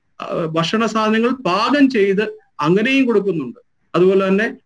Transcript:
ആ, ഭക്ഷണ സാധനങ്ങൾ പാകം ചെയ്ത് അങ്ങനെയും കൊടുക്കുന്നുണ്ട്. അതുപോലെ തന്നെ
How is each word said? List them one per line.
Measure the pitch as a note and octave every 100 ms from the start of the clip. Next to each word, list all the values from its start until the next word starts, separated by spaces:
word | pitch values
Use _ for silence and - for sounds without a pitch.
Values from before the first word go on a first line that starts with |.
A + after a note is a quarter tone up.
| _ -
ആ, | - -
ഭക്ഷണ | D#3+ D#3+ E3 A3 A3+
സാധനങ്ങൾ | A3 G#3+ A3 A#3
പാകം | C4+ - G3 A#3+ C#4+ C#4
ചെയ്ത് | A#3 G3 F#3+ G#3+ - _ -
അങ്ങനെയും | D3 F#3 A3+ C4+ B3+
കൊടുക്കുന്നുണ്ട്. | G#3 G3 E3+ B2 - _ _ _
അതുപോലെ | E3 F#3 G3 F#3+
തന്നെ | G3 A3+ -